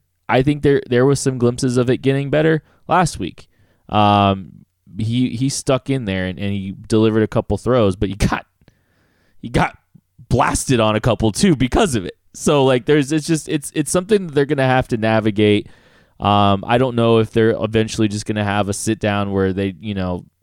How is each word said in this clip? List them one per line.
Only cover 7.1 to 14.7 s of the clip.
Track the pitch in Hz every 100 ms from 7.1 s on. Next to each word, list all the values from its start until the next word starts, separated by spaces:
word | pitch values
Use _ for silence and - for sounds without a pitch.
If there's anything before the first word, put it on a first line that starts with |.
| 110
a | 107
couple | 120 - 101
throws, | 113 127 104 95
but | 104
he |
got, | 98 - - - _ _ _ _ _ _ _ _ _
he | 117
got | 135 165 - _ _ _ _ -
blasted | 120 143 - - 123
on | 110
a | 107
couple | 127 107 110
too | - 202 139
because | 127 - 214 120
of |
it. | 85 - _
So, | - - 147
like, | 135 127 117
there's, | 151 131
it's | 156 147
just, | 160 -
it's, | 151 -
it's | - 147
something | 180 185 208 180
that |
they're | 143 139
gonna | 147
have | 131